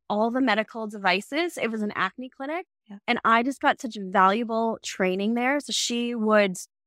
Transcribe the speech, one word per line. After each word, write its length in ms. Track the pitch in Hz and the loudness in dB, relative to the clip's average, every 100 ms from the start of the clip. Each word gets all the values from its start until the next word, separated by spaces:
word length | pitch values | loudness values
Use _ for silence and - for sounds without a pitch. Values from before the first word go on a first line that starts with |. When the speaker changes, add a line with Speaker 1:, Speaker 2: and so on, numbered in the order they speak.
| - | -4
Speaker 1:
all 220 | 208 233 | 0 0
the 100 | 254 | 2
medical 460 | 262 208 214 233 214 | 2 0 -2 -6 -10
devices. 720 | 208 190 185 - 285 339 - | -2 0 0 -2 -2 -2 -2
It 120 | 226 | -4
was 120 | 220 | -2
an 100 | 208 | -4
acne 360 | - 185 - 254 | -2 -4 -6 -16
clinic. 360 | - 269 330 370 _ - | -12 -8 -8 -10 _ -20
Speaker 2:
Yeah. 100 | 202 - | -10 -4
Speaker 1:
And 120 | 240 | 0
I 180 | - 226 | 2 2
just 180 | 247 262 | 2 0
got 200 | 285 - | 0 0
such 160 | 240 214 | -4 -8
valuable 800 | 190 190 190 214 226 226 226 - | 0 4 4 4 0 0 -2 -2
training 520 | - - 185 185 202 | -6 -2 0 0 0
there. 260 | 240 247 285 | 0 2 0
So 120 | - | -2
she 420 | - - 240 240 | -4 -2 -2 -2
would 420 | 240 214 214 196 180 - _ | 0 4 4 4 0 -12 _